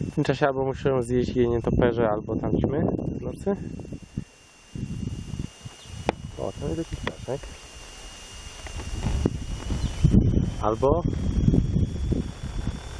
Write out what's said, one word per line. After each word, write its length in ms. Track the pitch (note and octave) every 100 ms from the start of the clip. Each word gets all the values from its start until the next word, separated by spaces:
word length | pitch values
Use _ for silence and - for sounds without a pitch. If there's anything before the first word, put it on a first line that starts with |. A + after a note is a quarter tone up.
| -
W 40 |
tym 100 | -
czasie 220 | C#3+ C3 D3
albo 180 | C3+
muszą 380 | C3+ C3 C#3+ C3
zjeść 340 | A#2 B2 A#2 B2+
je 120 | A#2+
nietoperze, 600 | A#2+ A2+ C3 B2 A#2 A2+
albo 280 | G#2+ G#2+ A2
tam 140 | A2+
ćmy 300 | A2 - C#3 F3 - - -
w 40 |
nocy. 340 | B2 - F#3+ G3+ - - - - - - - - - - - - - - - - - - - - - - - - - - - -
O, 140 | - -
tam 80 | C#3+
jest 100 | E3
jakiś 200 | E3 -
ptaszek. 420 | - - - C#3 - - - - - - - - - - - - - - - - - - - - - - - - - - - - - F#2 F2+ -
Albo 400 | G#2+ A2+ C3 E3 E3 - - - - - - - - - - - - - - - - - - -